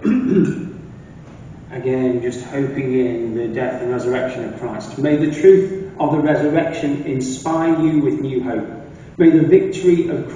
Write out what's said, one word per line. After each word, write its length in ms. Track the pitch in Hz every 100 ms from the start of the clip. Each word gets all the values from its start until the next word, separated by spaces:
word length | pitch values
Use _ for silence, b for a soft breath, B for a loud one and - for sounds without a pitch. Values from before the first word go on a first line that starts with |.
<clears throat> 1700 | 220 254 262 190 156 - - - - - - - - - - - -
again, 520 | 127 127 131 127 120
just 220 | 120 120 -
hoping 480 | 139 139 - 131
in 400 | 127 120 117 117
the 140 | 113 117
death 340 | 110 127 127
and 80 | 123
resurrection 540 | 123 117 123 127 123
of 140 | 110 107
Christ, 400 | 117 104 - 135
may 180 | 147 151
the 220 | 151 -
truth 540 | 190 190 - - - -
of 140 | 151
the 80 | 151
resurrection 840 | 147 143 147 156 165 - 147 139
inspire 760 | - 131 127 - 160 165 165 160
you 200 | 156 151
with 200 | 135 -
new 220 | 135 127
hope. 260 | - 107 - - - B B -
May 140 | 165
the 160 | 156 147
victory 600 | 185 - - 180 170 165
of 200 | 143 131